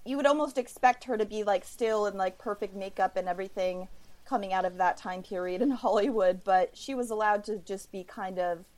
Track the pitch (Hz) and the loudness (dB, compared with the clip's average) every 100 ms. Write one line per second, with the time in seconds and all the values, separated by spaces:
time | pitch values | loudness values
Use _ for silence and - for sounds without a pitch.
0 | 240 277 277 294 294 262 240 - 254 240 | -4 2 4 4 2 -2 -4 2 4 4
1 | - 220 208 214 208 190 - - 226 214 | 0 -2 -2 0 0 0 -2 -2 0 2
2 | 208 196 185 - 233 202 202 196 196 - | 0 0 -2 -2 -6 -4 -6 -6 -8 -2
3 | 185 190 185 180 190 - 185 180 185 - | 0 0 -2 -4 -4 -2 -2 -2 -8 -14
4 | - - - 254 196 190 185 180 180 - | -16 -20 -4 -2 0 0 0 2 2 2
5 | 202 185 185 185 180 180 269 247 226 208 | -4 -8 -6 -4 -2 0 2 2 2 4
6 | 220 226 185 185 196 185 180 - - 262 | 4 4 4 4 4 4 4 -2 -6 -4
7 | 240 214 214 208 208 208 170 190 - 196 | -2 0 2 2 0 -8 -6 -10 -8 -12
8 | 180 - 190 185 175 170 190 | -12 -10 -6 -2 -2 -2 -8